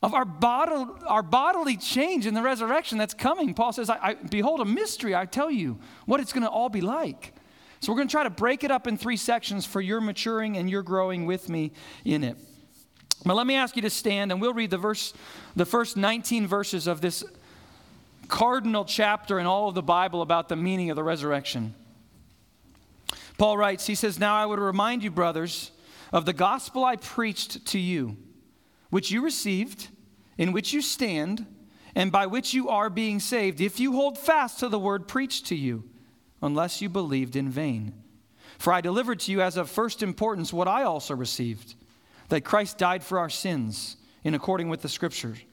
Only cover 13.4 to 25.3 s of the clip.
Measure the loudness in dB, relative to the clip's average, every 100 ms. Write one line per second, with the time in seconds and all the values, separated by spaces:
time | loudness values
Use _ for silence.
13.4 | 4 2 0 0 -2 0 0 0 0 0
14.4 | 0 0 0 0 0 -2 -4 -8 -18 -18
15.4 | -10 -2 2 2 0 2 2 0 0 0
16.4 | 2 0 0 -2 -2 0 0 -2 -10 -16
17.4 | -20 -20 -20 -20 -20 -20 -20 -20 -6 2
18.4 | 4 4 0 0 0 2 2 2 0 0
19.4 | 2 2 0 -2 2 4 4 0 2 2
20.4 | 2 -2 0 0 0 0 0 0 0 -2
21.4 | -2 -4 -4 -8 -20 -20 -20 -20 -20 _
22.4 | _ _ _ -20 _ -20 -14 -14 -12 2
23.4 | 4 6 2 2 -2 -2 -2 0 2 2
24.4 | 2 0 0 2 2 0 -2 0 2